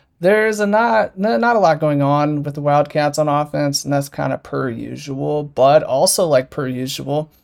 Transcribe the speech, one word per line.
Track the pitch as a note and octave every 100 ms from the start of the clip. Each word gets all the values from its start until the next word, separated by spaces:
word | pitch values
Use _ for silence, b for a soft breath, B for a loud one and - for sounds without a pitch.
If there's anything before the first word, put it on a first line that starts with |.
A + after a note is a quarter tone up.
| b _
There's | E3+ G#3+ A3 G#3+
a | G3+
not, | G#3+ A#3 A3 - F#3+
n-, | G#3 A#3
not | A#3 A3+
a |
lot | F3 D3+
going | D3+ C#3+
on | C#3+ C#3+ D3 D3
with | C#3+ C#3+
the |
Wildcats | C#3+ D3 D3 D#3 D3 C#3+
on | D3+
offense, | D3 D3+ D3 C#3+ C#3+ C#3
and |
that's | C#3+ C#3
kinda | - C3+ C3
per | - C#3 C3
usual. | A2+ A#2 B2+ D3 C3+ D3 D3+
But | D3 - C3+ D3+
also, | - C3 F3 - F3
like, | C3+ C3
per | - C3
usual, | B2+ C3 C3+ C3+ D3 D#3 _